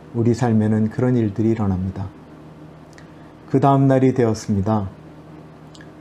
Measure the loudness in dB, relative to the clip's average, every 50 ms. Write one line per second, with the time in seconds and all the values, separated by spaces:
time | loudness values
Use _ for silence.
0 | -20 -8 -4 -2 0 0 0 0 0 0 2 2 2 0 0 0 -2 -2 -2 -2
1 | -2 0 0 0 0 -2 -2 -2 -2 0 0 0 -2 -2 -2 -4 -4 -6 -8 -8
2 | -10 -12 -14 -18 -20 -20 -20 -20 -20 -20 -20 -20 -20 -20 -20 -20 -20 -20 -20 -20
3 | -20 -20 -20 -20 -20 -20 -20 -20 -6 -2 0 2 2 4 4 4 4 4 4 4
4 | 4 2 2 2 0 0 0 -2 -4 -4 -2 -2 0 0 -2 -2 -2 -6 -10 -14
5 | -20 -20 -20 -20 -20 -20 -20 -20 -20 -20 -20 -20 -20 -20 -20 -20 -20 -20 -20 -20